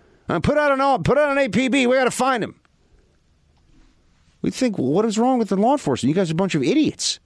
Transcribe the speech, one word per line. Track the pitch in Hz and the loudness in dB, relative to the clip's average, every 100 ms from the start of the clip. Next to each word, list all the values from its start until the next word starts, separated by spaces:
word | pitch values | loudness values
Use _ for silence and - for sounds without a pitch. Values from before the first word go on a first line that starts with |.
| _ _ - | _ _ -6
Uh, | 170 | -2
put | 180 294 | 0 2
out | 294 269 | 2 2
an, | 277 254 | 2 0
put | 156 262 | 2 2
out | 302 | 2
an | 277 | 0
A | 269 | 0
P | 185 262 | 0 0
B. | 277 247 | 2 2
We | 262 | 2
gotta | 247 | 0
find | - 262 247 | 0 0 0
him." | 135 - _ _ _ _ _ _ _ _ _ _ _ - - _ _ _ _ _ | -4 -12 _ _ _ _ _ _ _ _ _ _ _ -20 -20 _ _ _ _ _
We'd | - | -8
think, | - 254 180 | -2 -2 -2
"Well, | 131 | -2
what | 165 226 | 0 0
is | 208 | 0
wrong | 247 262 | 0 0
with | 214 | 0
the | 190 | 0
law | 226 | 2
enforcement? | 294 - 120 220 | 0 0 -2 0
You | 165 | 0
guys | 175 | -2
are | |
a | 160 | -2
bunch | 190 160 | -2 0
of | |
idiots." | 131 277 294 - - - | 0 2 0 -2 -6 -8